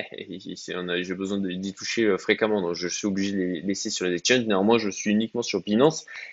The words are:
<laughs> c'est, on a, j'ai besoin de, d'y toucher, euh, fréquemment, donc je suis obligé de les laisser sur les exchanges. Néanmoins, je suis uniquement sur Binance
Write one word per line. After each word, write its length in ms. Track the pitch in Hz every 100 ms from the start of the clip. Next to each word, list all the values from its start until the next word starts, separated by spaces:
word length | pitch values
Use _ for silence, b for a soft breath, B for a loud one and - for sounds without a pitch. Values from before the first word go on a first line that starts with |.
| - -
<laughs> 400 | - 90 95 90
c'est, 200 | - 87
on 120 | 90
a, 140 | 87
j'ai 140 | 90 92
besoin 240 | 98 101
de, 100 | 95
d'y 240 | 92 98
toucher, 300 | 95 - -
euh, 160 | 110 92
fréquemment, 420 | - 104 107 104
donc 140 | 87 85
je 120 | 87
suis 200 | - 104
obligé 240 | 95 98
de 60 | 98
les 240 | 92 82
laisser 280 | 92 98 110
sur 160 | - 90
les 80 |
exchanges. 320 | 87 - 127 110
Néanmoins, 320 | 95 101 117
je 140 | 107
suis 180 | - 107
uniquement 320 | 104 110 120
sur 220 | - 98
Binance 420 | 92 107 151 151 B B B